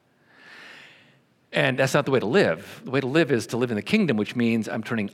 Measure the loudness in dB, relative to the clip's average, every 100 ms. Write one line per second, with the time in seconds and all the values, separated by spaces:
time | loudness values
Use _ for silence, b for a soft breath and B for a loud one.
0 | _ _ B B B B B B B B
1 | B B _ _ _ -2 0 2 2 2
2 | 2 2 2 2 2 0 -6 -16 -4 -2
3 | 0 2 2 2 0 -2 -2 -2 -2 0
4 | 2 0 -2 0 0 0 -2 -6 -4 -4
5 | -4